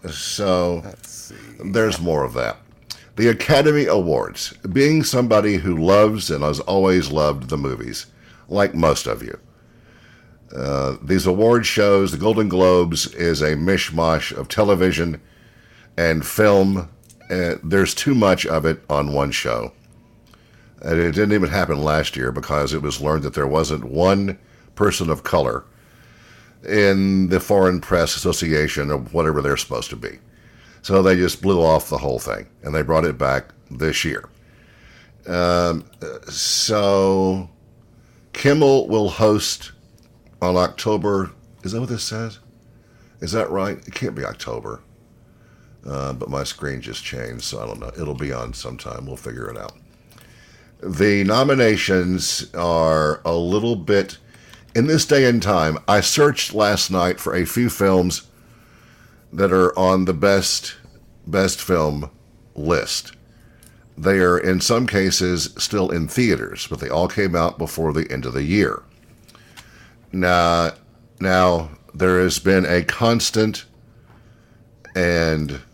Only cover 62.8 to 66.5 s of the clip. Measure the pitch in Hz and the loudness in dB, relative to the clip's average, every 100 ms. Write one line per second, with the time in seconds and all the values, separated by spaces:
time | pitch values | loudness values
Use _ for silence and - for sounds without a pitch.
62.8 | - - - - - - - - - - | 0 -8 -10 -20 -20 -20 -20 -20 -20 -20
63.8 | - - 87 98 90 87 - 92 - 120 | -20 -4 0 4 4 2 2 0 0 0
64.8 | 123 104 95 92 90 87 - - - 104 | 0 0 0 0 0 -2 -4 -6 -4 -2
65.8 | 92 85 78 - 120 76 50 | -2 -2 -4 0 0 0 -4